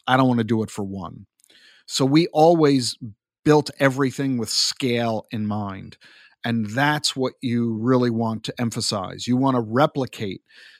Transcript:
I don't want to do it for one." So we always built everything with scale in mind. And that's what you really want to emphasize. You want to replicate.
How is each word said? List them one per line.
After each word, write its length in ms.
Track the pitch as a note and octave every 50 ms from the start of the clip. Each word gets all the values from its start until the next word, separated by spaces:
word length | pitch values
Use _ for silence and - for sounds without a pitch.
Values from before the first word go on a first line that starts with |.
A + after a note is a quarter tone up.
| _
I 120 | - B2+ C3
don't 100 | C3 B2+
want 100 | B2 A#2
to 60 | A2+
do 180 | G#2+ A#2+ A2 A2
it 80 | G#2
for 140 | - - G2+
one." 420 | G2 G2 G2 F2+ E2 - - G2+ _ _ _ _ _ _ _ _ - _ _ _
So 180 | - - - C#3
we 220 | C3+ C#3 D#3 E3+ -
always 680 | - D#3 D#3 E3 F3 E3 D#3 C#3+ C#3 C3+ A#2+ A2+ - - - A2+ G#2 _ _ _ _ _ _
built 260 | D3+ D3+ D3+ D3 - - -
everything 580 | C#3+ C3+ B2+ C3+ C#3+ C3 A#2 - C#3 C3+ C3
with 140 | A#2+ A2+ G#2
scale 760 | - - - - - - - B2+ A#2+ A#2 A#2 A#2 A2+ G#2+ - -
in 160 | - A2 G#2+
mind. 500 | G#2 G#2 G#2+ G#2 G2+ F#2+ G2 F#2+ F2+ - _ _ - - - - _ _ _ -
And 240 | A#2+ A#2 A#2 A2 G#2
that's 440 | G#2+ B2+ C#3 D3 D3+ D3+ D3 - -
what 200 | C3 B2+ B2+ - _ -
you 340 | B2+ A#2 A#2+ A#2 A#2 A2+ G#2+
really 300 | G#2+ B2 C3 B2+ B2 B2
want 360 | A2+ A2+ A#2 A2+ A2+ G#2+ -
to 100 | - - -
emphasize. 680 | B2 A2+ - A#2+ G#2+ - A#2 G2+ F#2 F#2 F2+ F#2 -
You 100 | A#2 B2
want 200 | B2+ C3+ C3+ C3
to 40 | B2
replicate. 800 | A#2 G#2+ A2+ B2+ D3 D3+ - C#3+ C3 A#2 - - A#2 G2 F2+ - - _ _ - - - - _